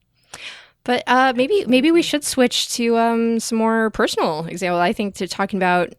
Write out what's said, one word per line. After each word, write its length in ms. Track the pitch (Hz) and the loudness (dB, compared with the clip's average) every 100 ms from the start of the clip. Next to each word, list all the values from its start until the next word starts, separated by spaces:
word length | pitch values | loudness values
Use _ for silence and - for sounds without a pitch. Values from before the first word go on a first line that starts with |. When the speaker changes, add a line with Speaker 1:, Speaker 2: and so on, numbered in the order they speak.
| _ _ _ - - - - _ | _ _ _ -20 -18 -20 -20 _
Speaker 1:
But, 200 | - 247 - | -4 -2 2
uh, 260 | 254 262 240 | 2 4 2
maybe, 300 | 277 415 - | 0 0 2
maybe 240 | 254 311 | 2 4
we 80 | 330 | 2
Speaker 2:
Absolutely. 20 | |
Speaker 1:
should 200 | - 294 | 2 -2
switch 500 | - - 247 - - - | -2 0 0 0 -4 -2
to, 220 | 233 226 | 0 2
um, 420 | 233 233 233 226 | 2 0 0 -2
some 180 | - 226 | -2 0
more 320 | 220 226 220 | 2 2 0
personal 560 | - 240 - 202 156 165 | 0 -2 0 -2 -2 -6
example. 340 | 170 185 175 | -6 -2 0
I 140 | 175 | 0
think 220 | - 202 - | 0 -6 -6
to 120 | 185 | -8
talking 300 | - 196 190 | -4 -4 0
about 360 | 185 180 170 | 2 2 0